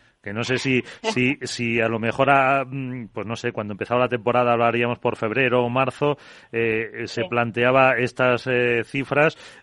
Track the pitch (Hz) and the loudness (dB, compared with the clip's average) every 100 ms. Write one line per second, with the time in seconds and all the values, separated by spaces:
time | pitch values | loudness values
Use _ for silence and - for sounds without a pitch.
0 | _ _ 101 104 120 127 135 127 - - | _ _ -10 -6 -2 -2 0 0 -2 -6
1 | 220 123 123 143 123 - 120 117 113 113 | -4 0 0 0 -6 -6 -2 0 0 0
2 | 113 - 135 139 131 139 131 135 127 127 | -2 0 4 4 4 0 -2 -8 -10 -10
3 | 107 110 101 117 120 113 104 98 107 123 | -12 -10 -8 -6 -6 -6 -8 -6 -2 0
4 | 123 123 120 120 120 117 117 117 120 117 | 2 0 0 2 4 4 2 2 -2 -2
5 | 120 - 110 107 127 123 120 127 127 - | -4 -2 -2 2 2 2 2 0 -2 0
6 | 147 143 - - - 117 117 110 110 117 | 0 -2 -8 -20 -8 -2 0 -2 -4 -8
7 | 117 - 113 120 117 120 123 131 131 120 | -8 -6 -2 0 0 2 4 4 4 2
8 | 123 - 127 120 131 123 123 117 110 139 | -2 0 2 2 0 0 0 0 -4 -6
9 | 127 135 156 - - - | -2 2 2 0 -16 -20